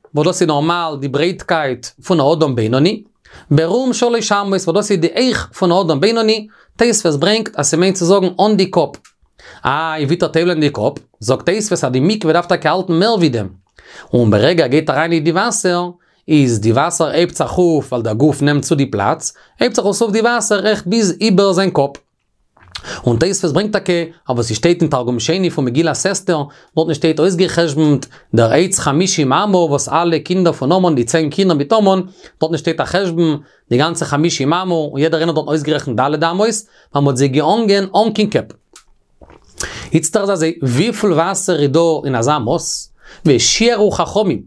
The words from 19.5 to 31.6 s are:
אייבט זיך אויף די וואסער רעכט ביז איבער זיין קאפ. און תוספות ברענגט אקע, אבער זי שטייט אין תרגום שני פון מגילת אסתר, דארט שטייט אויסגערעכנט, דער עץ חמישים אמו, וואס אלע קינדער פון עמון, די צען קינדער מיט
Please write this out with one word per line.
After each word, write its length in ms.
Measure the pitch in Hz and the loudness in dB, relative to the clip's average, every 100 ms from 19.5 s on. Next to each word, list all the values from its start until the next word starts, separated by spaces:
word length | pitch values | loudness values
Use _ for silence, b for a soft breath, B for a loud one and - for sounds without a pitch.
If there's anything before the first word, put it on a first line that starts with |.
| b | b
אייבט 140 | 240 - | 0 0
זיך 100 | 196 | 0
אויף 260 | 202 233 | 0 0
די 100 | 208 | 2
וואסער 380 | 214 240 233 208 | 2 0 0 0
רעכט 280 | 196 208 175 | 0 -2 0
ביז 300 | 233 214 - | 0 0 0
איבער 320 | 185 185 196 | 2 4 4
זיין 160 | 180 196 | 2 2
קאפ. 320 | - 139 - _ _ _ _ _ _ - - B B - | 0 -2 -4 _ _ _ _ _ _ -20 -18 B B -2
און 120 | 117 | 0
תוספות 360 | 175 196 175 | 0 0 -2
ברענגט 220 | 143 214 208 | -2 -2 -2
אקע, 280 | - 175 165 B - | -2 -2 -4 B -6
אבער 120 | 120 | -4
זי 140 | 117 110 | -2 0
שטייט 260 | 170 175 | 0 2
אין 80 | 170 | 0
תרגום 300 | 135 123 123 | 0 -2 -4
שני 300 | 113 180 180 | -2 -2 -2
פון 160 | 156 127 | -2 -2
מגילת 400 | 127 165 156 190 | 0 0 -2 -4
אסתר, 380 | 185 - 160 147 B B - | -4 -2 -4 -4 B B -4
דארט 200 | 160 151 | -2 0
שטייט 240 | 160 156 | 0 2
אויסגערעכנט, 840 | 170 175 185 - 170 143 156 143 - B B 143 | 0 2 0 0 0 2 2 2 -2 B B 0
דער 180 | 113 | 2
עץ 260 | 139 185 - | 2 2 0
חמישים 540 | - 139 185 - 135 | 0 0 0 0 0
אמו, 340 | 143 208 190 165 | 2 2 2 2
וואס 200 | 143 - | 0 -2
אלע 300 | 147 170 160 | 0 0 -2
קינדער 340 | 151 185 175 | -2 0 0
פון 180 | 156 135 | 0 0
עמון, 240 | 185 180 143 | 2 2 0
די 80 | |
צען 260 | 120 165 156 | 0 0 0
קינדער 280 | 147 190 | 0 0
מיט 160 | 156 | 0